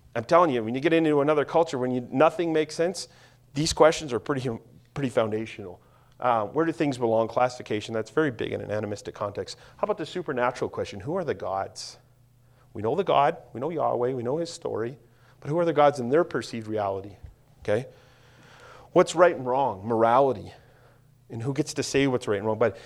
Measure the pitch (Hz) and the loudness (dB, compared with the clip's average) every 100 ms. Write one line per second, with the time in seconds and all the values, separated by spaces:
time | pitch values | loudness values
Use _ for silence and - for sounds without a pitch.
0 | _ 117 113 170 175 123 110 131 156 165 | _ -8 4 4 6 2 -2 0 2 4
1 | 160 147 143 151 135 165 165 131 127 127 | 4 4 4 2 2 0 0 0 -2 -2
2 | 123 135 160 165 170 156 156 - 170 190 | -2 4 4 4 -2 0 -2 -2 -4 -4
3 | - - - _ _ 143 160 - 156 165 | -14 -20 -20 _ _ -4 -2 6 6 6
4 | 156 113 - 139 123 113 - - _ - | -4 -6 -4 -4 -4 -6 -12 -20 _ -6
5 | 135 120 110 107 113 - 95 90 _ _ | 0 2 2 -2 -6 -12 -14 -16 _ _
6 | _ - 127 113 104 143 165 156 147 123 | _ -4 0 2 0 0 0 0 -2 0
7 | 117 113 110 - 127 - - 107 110 113 | 2 2 2 2 0 -2 -6 -6 -4 -6
8 | 107 - 156 113 113 104 101 107 107 104 | -2 0 0 -2 -6 -6 -6 -4 -4 -8
9 | - - 104 101 92 - - - 208 202 | -10 -8 -8 -6 -10 -12 -14 -6 -4 -4
10 | 151 180 160 127 123 - 110 - 95 104 | -6 -8 -6 -2 -2 -2 -6 -6 -8 -8
11 | 107 185 147 95 95 95 98 - - - | -8 -6 -4 -6 -4 -6 -6 -10 -16 -18
12 | _ _ _ _ _ _ _ 104 107 160 | _ _ _ _ _ _ _ -6 -4 -2
13 | 170 139 143 170 - 117 143 160 120 120 | 2 4 4 0 -12 -8 -6 -2 -2 0
14 | 123 131 117 156 165 - 117 107 117 139 | -2 -2 -4 -4 -6 -8 -8 -6 -6 -10
15 | _ _ _ _ 135 165 170 147 147 131 | _ _ _ _ -6 -2 0 4 4 4
16 | 120 147 170 135 - 117 107 107 101 98 | 0 2 2 -2 -6 -10 -6 -4 -2 -4
17 | 101 98 - - _ - - 110 135 - | -10 -18 -20 -20 _ -10 -2 -2 -2 -18
18 | - _ - - - - - - - 170 | -20 _ -20 -20 -20 -20 -20 -20 0 2
19 | 180 165 175 156 127 127 135 92 107 113 | 4 6 6 4 -2 0 0 -2 0 4
20 | 113 123 139 110 95 - - _ - _ | 6 6 4 0 -8 -18 -20 _ -20 _
21 | _ _ - 117 120 139 147 - 123 139 | _ _ -14 -8 -6 -4 -4 -4 0 2
22 | 139 123 - 101 107 107 117 - | 2 0 0 -2 0 0 0 -2